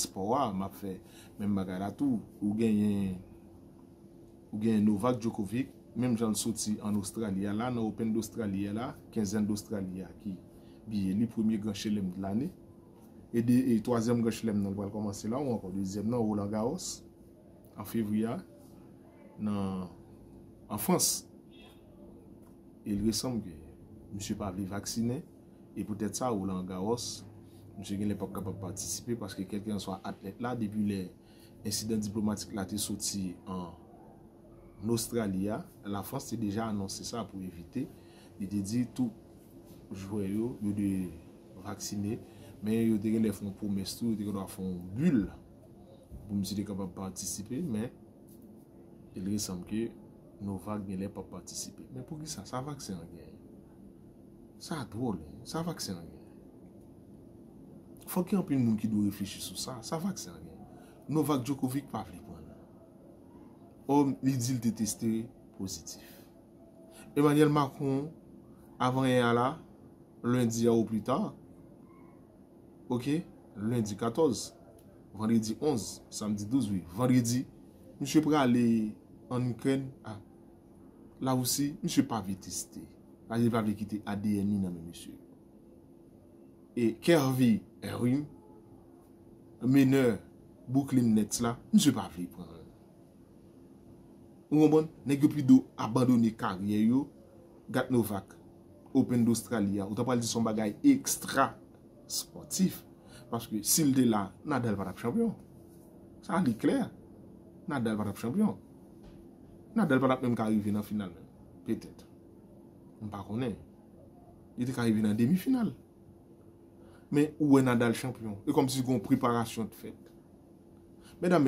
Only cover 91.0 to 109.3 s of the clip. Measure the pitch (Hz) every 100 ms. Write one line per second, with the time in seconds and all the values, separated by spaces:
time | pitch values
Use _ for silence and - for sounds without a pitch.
91 | 120 107 104 - 120 120 - 214 147 113
92 | 92 90 87 - 80 82 - - - -
93 | - - - - - - - - - -
94 | - - - - - 151 151 156 156 -
95 | 120 139 143 147 131 131 - - 117 127
96 | 123 120 113 107 113 92 101 104 110 131
97 | 147 - - - - - - 143 - 127
98 | 101 98 - - - - - - - 135
99 | 120 123 117 113 - 117 101 98 98 107
100 | 123 123 113 117 113 107 107 - 143 131
101 | - - - 135 123 - - - - -
102 | - - - - - - 180 - - -
103 | - - - 117 - 110 101 - 147 131
104 | 120 107 95 - 156 135 120 98 92 -
105 | 120 214 233 - - - - - - -
106 | - - - 175 147 110 151 269 214 -
107 | - - - - - - - 143 113 107
108 | 104 101 117 175 214 - - - - -
109 | - - -